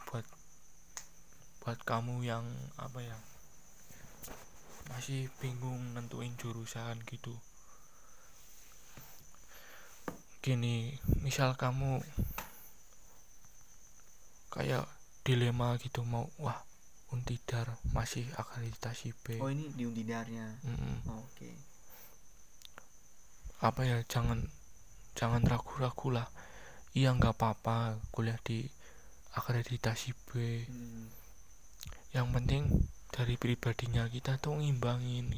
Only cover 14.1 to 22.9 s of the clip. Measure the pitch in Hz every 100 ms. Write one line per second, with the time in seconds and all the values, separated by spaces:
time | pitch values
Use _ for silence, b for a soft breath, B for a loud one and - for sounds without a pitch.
14.1 | - - - - - 135 131 - - -
15.1 | - - 120 120 120 120 123 - - 120
16.1 | 120 - - 151 - - - - - -
17.1 | 123 127 120 - 120 117 117 - 123 117
18.1 | 123 120 139 - 123 117 - 113 123 117
19.1 | - - 117 135 139 156 127 120 113 110
20.1 | 113 113 113 110 220 120 120 127 131 -
21.1 | 113 123 - - 170 139 - - B B
22.1 | - - - - - - - -